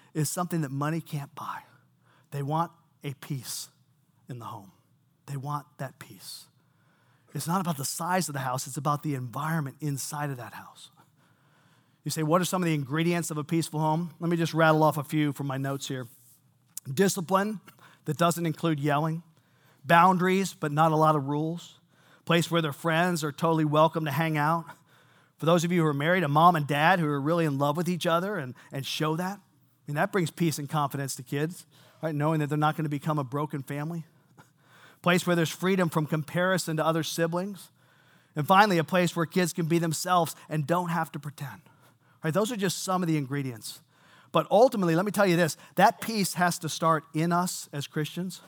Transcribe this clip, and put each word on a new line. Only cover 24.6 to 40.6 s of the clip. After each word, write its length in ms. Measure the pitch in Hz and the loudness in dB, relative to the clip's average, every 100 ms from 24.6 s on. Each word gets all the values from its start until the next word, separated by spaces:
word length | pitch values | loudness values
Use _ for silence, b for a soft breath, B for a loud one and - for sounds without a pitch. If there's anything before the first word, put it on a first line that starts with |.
| 160 B B B B B B _ | -4 B B B B B B _
For 80 | 151 | 2
those 200 | 175 170 | 2 4
of 60 | |
you 100 | 175 | 2
who 60 | 156 | 2
are 60 | |
married, 300 | 143 156 185 | 2 2 2
a 60 | 147 | 2
mom 260 | 147 175 170 | 6 6 6
and 100 | 143 | 2
dad 340 | 143 160 185 | 2 4 4
who 80 | 151 | 2
are 120 | 143 | 0
really 240 | 143 170 | 0 2
in 140 | 160 135 | 2 2
love 180 | 143 151 | 0 0
with 140 | 170 | -2
each 180 | 175 175 | -2 0
other 300 | 170 190 196 | 0 0 -6
and, 180 | 127 - B | -8 -12 B
and 140 | 135 127 | -10 -8
show 320 | - 156 160 | -4 -2 -2
that. 220 | 185 202 | -4 -8
I 520 | _ _ _ _ - | _ _ _ _ -8
mean, 40 | 147 | -2
that 180 | 196 | 0
brings 180 | 202 160 | 0 -2
peace 260 | - 170 147 | 0 -2 -2
and 120 | 143 | -4
confidence 440 | 156 143 139 135 - | -2 -2 -4 -8 -10
to 80 | |
kids, 420 | 131 143 160 180 - b b b | -8 -4 -4 -6 -20 b b b
right? 140 | 160 147 | -6 0
Knowing 240 | 151 160 | 0 0
that 80 | 143 | 0
they're 100 | 151 | 0
not 200 | 151 151 | 0 0
gonna 100 | 151 | -4
become 320 | 143 156 151 | -4 -4 -4
a 40 | 127 | -4
broken 380 | 143 151 143 | -6 -6 -8
family. 420 | 131 143 151 170 - _ _ - _ _ b b b b | -8 -8 -8 -10 -12 _ _ -20 _ _ b b b b
Place 260 | 175 180 180 | 2 2 2
where 80 | 170 | 2
there's 140 | 160 | 0
freedom 400 | - 180 190 170 | 0 0 2 2
from 160 | 165 151 | 0 -2
comparison 720 | 156 - 175 180 185 - 160 | -4 -2 0 2 0 0 0
to 80 | 156 | 0
other 180 | 165 | 0
siblings. 640 | 151 - 165 175 196 190 - b b b b b b | -2 -2 -2 -2 -6 -10 -18 b b b b b b
And 140 | 151 139 | -6 4
finally, 300 | 190 214 170 | 6 6 4
a 80 | 147 | 2
place 280 | 185 175 | 0 0
where 120 | 170 156 | 0 -2
kids 260 | 185 175 | 0 0
can 140 | - 156 | -2 0
be 120 | 170 | 0
themselves 600 | 170 147 180 180 160 - B | 0 -4 0 2 2 -4 B
and 180 | 156 | -6